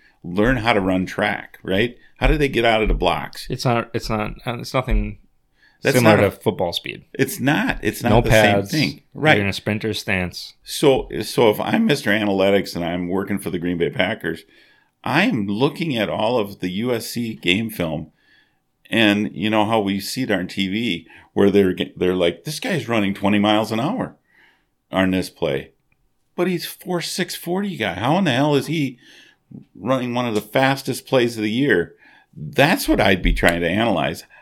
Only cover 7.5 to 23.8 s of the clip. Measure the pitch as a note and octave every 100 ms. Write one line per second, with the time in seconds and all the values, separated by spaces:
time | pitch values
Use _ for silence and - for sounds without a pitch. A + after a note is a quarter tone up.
7.5 | E3+ B3 - G#2+ - B2 A2 A#2+ A2 G#2
8.5 | G2+ G2 D#3 C3 D3 _ - D3+ A2+ G2+
9.5 | - - G#2 A2 G#2 - F#2+ F2+ - -
10.5 | - - - D3+ C3 - D2 G#2+ - A#2
11.5 | G#2+ - A2+ A2+ C#3 - G#2 G#2 G2 F#2+
12.5 | G2 - E2+ E2+ F2 F2 F#2+ G2 G2 -
13.5 | E2+ F2 F2 D#2+ D2 F#2 A2 E2+ D#2+ -
14.5 | _ _ _ _ _ G#2+ C#3 A3+ C#3+ G2+
15.5 | G#2 C#3+ D3 D#3+ A#2 F#2 E2+ A2 B2 G2+
16.5 | G2 F#2 F#2 A#2+ A#2 - A#2+ A#2 G#2+ F2+
17.5 | F#2+ A2 - E2 D#2 D#2 _ _ _ _
18.5 | _ _ _ _ A2+ G#2+ G#2 G#2+ - G#2+
19.5 | G#2+ G#2 A2+ G2 G2 G2 - B2 G2 F2
20.5 | - F#2+ G#2 A#2+ E2+ - - - G#2 G2
21.5 | G2 F#2+ F2 F2 - F#2 F#2 F2 F2 -
22.5 | D3+ - E3 A2 A#2 G2+ G2 G2 G#2 G#2
23.5 | G#2+ G#2+ A2+